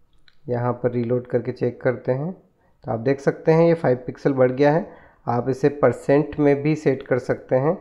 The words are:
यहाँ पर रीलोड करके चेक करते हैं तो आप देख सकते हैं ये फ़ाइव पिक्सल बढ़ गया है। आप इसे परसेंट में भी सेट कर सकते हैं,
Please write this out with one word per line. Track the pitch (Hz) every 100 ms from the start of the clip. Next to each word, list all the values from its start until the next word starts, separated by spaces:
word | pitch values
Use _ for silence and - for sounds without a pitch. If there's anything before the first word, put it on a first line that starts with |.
| _ _ _ _ 131
यहाँ | 120 123
पर | 120 127
रीलोड | 120 117 123 120
करके | 120 120
चेक | - 123 120
करते | 131 120 -
हैं | 131 160 185 _ _ _ _
तो | -
आप | 117
देख | 123 139
सकते | 160 - -
हैं | 160 170
ये | 165
फ़ाइव | 143 127 -
पिक्सल | 123 143
बढ़ | 131 127
गया | 127 143
है। | 160 208 - - _ 127
आप | 104 131
इसे | 127 143
परसेंट | 147 127 117 - 139 151 -
में | 143 139
भी | 147 151
सेट | 147 131
कर | - 127
सकते | - 123 - 127
हैं, | 147 185